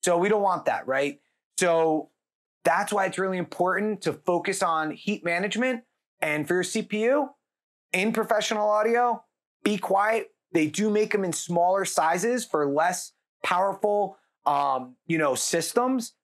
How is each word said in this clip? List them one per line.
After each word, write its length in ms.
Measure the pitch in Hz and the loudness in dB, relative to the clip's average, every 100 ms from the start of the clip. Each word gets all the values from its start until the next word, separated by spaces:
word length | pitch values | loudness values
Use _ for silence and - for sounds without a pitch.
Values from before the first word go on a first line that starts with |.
So 140 | - 170 | 2 2
we 120 | 190 | 2
don't 140 | 214 | 2
want 240 | 196 175 - | 2 0 -2
that, 200 | 107 - | -2 -2
right? 340 | 135 143 143 _ _ _ - | -2 -2 -4 _ _ _ -2
So 520 | 185 165 160 156 - _ _ _ _ _ | 2 4 4 0 -4 _ _ _ _ _
that's 280 | - 165 202 | 0 0 0
why 140 | 208 190 | -2 -2
it's 120 | - | -2
really 200 | 190 185 | -2 -2
important 640 | 170 - 180 185 214 202 | -6 -2 0 0 -2 -2
to 100 | 170 | -4
focus 500 | - - 175 175 190 | -4 -2 0 0 -2
on 300 | 180 160 156 | 0 0 -2
heat 320 | - - 202 | -6 -6 -4
management. 580 | 170 170 202 208 254 240 _ _ _ _ | -2 -2 -2 -2 -2 -2 _ _ _ _
And 260 | 156 151 147 | -2 -2 0
for 80 | |
your 80 | 180 | 0
C 200 | 175 226 | 0 -4
P 200 | 190 214 | -4 -2
U, 260 | 226 285 277 - _ _ _ _ _ | 2 0 0 -8 _ _ _ _ _
in 200 | 185 208 | -2 0
professional 560 | 220 214 220 - 214 214 | -2 0 0 0 0 2
audio, 560 | 208 214 233 240 233 _ _ _ _ | 2 2 2 2 -2 _ _ _ _
be 140 | - 208 | -4 -4
quiet. 540 | - 196 208 226 - _ _ | 0 2 2 0 -4 _ _
They 140 | 165 156 | 0 0
do 240 | 151 214 | 0 2
make 240 | 208 214 | 2 2
'em 100 | 208 | 0
in 80 | 185 | 0
smaller 520 | 165 - 170 175 190 | -4 -2 0 2 2
sizes 600 | 190 - 160 175 214 247 | 0 0 2 2 0 -2
for 260 | 233 156 147 | -2 0 0
less 420 | 143 170 180 - _ _ _ | 2 0 0 -10 _ _ _
powerful, 760 | - 180 196 190 208 208 196 - _ _ - | -2 0 0 0 0 0 -2 -6 _ _ 0
um, 500 | 143 143 131 123 - - | 0 2 -2 -4 -16 -4
you 120 | 165 | 0
know, 160 | 147 | 2
systems. 800 | 127 - 170 160 - 254 262 226 _ | 0 0 -2 0 0 0 0 -4 _